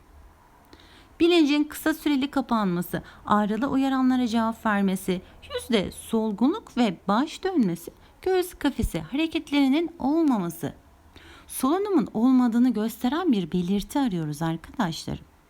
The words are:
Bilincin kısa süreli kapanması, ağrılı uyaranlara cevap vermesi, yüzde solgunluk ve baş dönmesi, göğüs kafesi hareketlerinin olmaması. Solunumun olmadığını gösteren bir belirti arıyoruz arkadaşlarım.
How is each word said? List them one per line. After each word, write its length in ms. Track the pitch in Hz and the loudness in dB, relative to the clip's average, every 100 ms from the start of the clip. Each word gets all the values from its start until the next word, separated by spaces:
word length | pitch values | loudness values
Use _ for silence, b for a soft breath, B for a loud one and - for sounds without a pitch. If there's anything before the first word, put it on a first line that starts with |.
| _ - - - _ - - B B B B - | _ -20 -20 -20 _ -20 -20 B B B B 0
Bilincin 440 | 339 349 285 294 | 4 6 4 4
kısa 300 | 294 - 311 | 0 -2 -2
süreli 380 | 311 311 277 285 | -2 0 0 0
kapanması, 720 | 277 254 226 196 175 175 180 - B - | -2 0 0 0 -2 -4 -6 -8 B 0
ağrılı 420 | 208 208 214 269 | 0 2 -2 0
uyaranlara 600 | 269 269 262 254 254 247 | 0 0 2 2 2 0
cevap 380 | 233 226 226 220 | 0 -2 -2 -2
vermesi, 560 | 202 196 185 - 180 - B - | 0 0 0 -2 -6 -6 B -12
yüzde 380 | 494 - 226 175 | -10 -2 -2 -2
solgunluk 840 | - - 226 220 196 254 427 - - | -8 -4 -2 -2 0 0 0 -4 0
ve 200 | 226 170 - | 0 0 -2
baş 360 | 208 320 - | 0 -2 -4
dönmesi, 480 | 381 349 196 170 - - b b | -4 0 0 0 -10 -20 b b
göğüs 320 | 370 370 359 | 0 0 0
kafesi 460 | - 285 - - 165 | -2 -4 -2 -2 -4
hareketlerinin 920 | 156 277 320 330 - 285 269 294 339 - | -6 -4 -2 -4 -2 2 4 2 0 -4
olmaması. 760 | 254 320 311 226 170 - 143 - _ _ - B B B B | -2 2 2 2 -2 -4 -8 -8 _ _ -20 B B B B
Solunumun 600 | - 262 370 415 349 - | -4 0 0 2 0 0
olmadığını 560 | 214 254 254 247 233 254 | 2 4 4 4 4 2
gösteren 600 | 208 220 - 247 302 370 | 2 -2 -2 -2 0 2
bir 200 | 208 165 | 2 2
belirti 480 | 180 180 202 202 285 | -2 0 -2 -2 -2
arıyoruz 420 | 262 175 151 147 | 0 -2 -4 -4
arkadaşlarım. 840 | 165 165 - - 175 156 - - - _ | -4 -4 -8 -4 -4 -4 -8 -10 -12 _